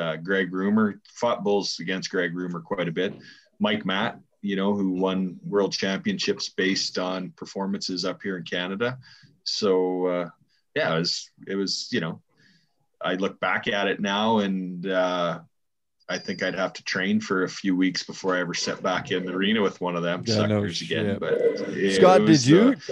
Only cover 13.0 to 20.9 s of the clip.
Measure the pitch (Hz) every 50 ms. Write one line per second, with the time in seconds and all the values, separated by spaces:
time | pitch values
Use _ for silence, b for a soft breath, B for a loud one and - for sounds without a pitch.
13 | - 90 92 95 98 95 - - - 92 92 113 - 120 107 101 98 98 92 -
14 | 104 98 98 104 110 113 113 107 101 98 95 95 92 90 90 87 87 95 95 92
15 | 92 90 90 90 87 85 82 82 - _ _ _ _ _ _ _ _ _ _ _
16 | _ - 92 90 - - 95 - 98 92 85 95 92 90 - - - - - 95
17 | 92 98 107 107 107 - 98 92 90 85 - - - 95 92 90 92 92 87 -
18 | - - - - - 95 90 90 90 85 85 - - 101 - - - 95 90 87
19 | 85 - 95 92 90 90 90 92 98 101 110 113 101 92 - - 90 87 87 87
20 | 87 85 87 90 - 113 110 107 107 104 107 104 101 92 85 - - -